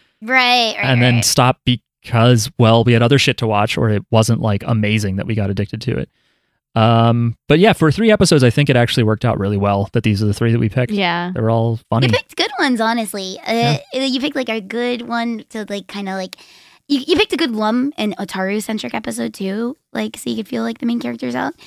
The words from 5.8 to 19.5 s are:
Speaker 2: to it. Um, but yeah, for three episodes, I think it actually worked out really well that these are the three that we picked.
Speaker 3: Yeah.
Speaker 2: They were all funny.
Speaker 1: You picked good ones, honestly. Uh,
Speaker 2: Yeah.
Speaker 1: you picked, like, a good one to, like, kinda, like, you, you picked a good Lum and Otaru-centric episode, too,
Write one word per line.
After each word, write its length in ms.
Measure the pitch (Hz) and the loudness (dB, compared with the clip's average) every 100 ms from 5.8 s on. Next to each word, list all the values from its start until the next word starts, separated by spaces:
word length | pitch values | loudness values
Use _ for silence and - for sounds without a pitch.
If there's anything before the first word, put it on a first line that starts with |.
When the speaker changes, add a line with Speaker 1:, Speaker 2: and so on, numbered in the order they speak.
Speaker 2:
to 160 | - - | -6 -6
it. 120 | - _ _ _ _ _ _ | -6 _ _ _ _ _ _
Um, 600 | 113 110 117 117 117 117 - - | 2 4 6 4 2 0 -2 2
but 100 | 156 | 4
yeah, 160 | 214 | 4
for 180 | - 160 | 4 2
three 200 | 160 226 | 2 2
episodes, 320 | 214 190 151 | 4 4 4
I 80 | 123 | 4
think 180 | 147 143 | 4 2
it 60 | |
actually 260 | 123 117 - | 2 2 2
worked 220 | 107 107 | 0 0
out 140 | 120 110 | 0 0
really 180 | 98 101 | -2 0
well 320 | 101 101 101 | 0 0 0
that 100 | 117 | -2
these 180 | 110 98 | 0 0
are 60 | 107 | 0
the 60 | |
three 160 | 98 117 | 0 0
that 80 | 117 | 2
we 100 | 113 | 0
picked. 220 | 131 123 | -2 -2
Speaker 3:
Yeah. 400 | 202 175 170 180 | 0 -2 -2 -4
Speaker 2:
They 80 | 180 | -2
were 80 | 113 | 0
all 300 | 113 117 113 - | 2 0 -2 -2
funny. 160 | 113 131 | 0 2
Speaker 1:
You 60 | |
picked 220 | - - | 0 -2
good 160 | - 415 427 | -6 -6 -2
ones, 200 | 294 240 | -2 0
honestly. 600 | 226 233 214 202 190 185 - | -2 -2 -4 -8 -10 -10 -4
Uh, 320 | 226 240 - - | -2 0 -2 -4
Speaker 2:
Yeah. 120 | 254 | -4
Speaker 1:
you 140 | 262 254 | -2 -2
picked, 160 | 294 | -4
like, 140 | 277 233 | -4 -6
a 120 | 220 | -6
good 400 | 190 226 247 240 233 | -6 -6 -4 -6 -6
one 360 | 233 233 220 - | -6 -4 -8 -10
to, 160 | 220 202 | -12 -8
like, 180 | 202 185 | -10 -10
kinda, 260 | 202 196 | -10 -8
like, 200 | 190 185 - - - - _ - | -8 -10 -14 -20 -20 -20 _ -4
you, 80 | 277 285 | -2 0
you 80 | |
picked 160 | 349 427 | 0 0
a 60 | 285 | -2
good 140 | 302 | -2
Lum 420 | 214 214 247 277 - | -2 0 0 -2 -4
and 180 | 214 190 | -6 -6
Otaru-centric 760 | 196 190 190 208 208 214 240 | -8 -6 -4 -4 -6 -8 -6
episode, 400 | 226 233 226 233 | -8 -8 -8 -8
too, 440 | - 190 | -6 -6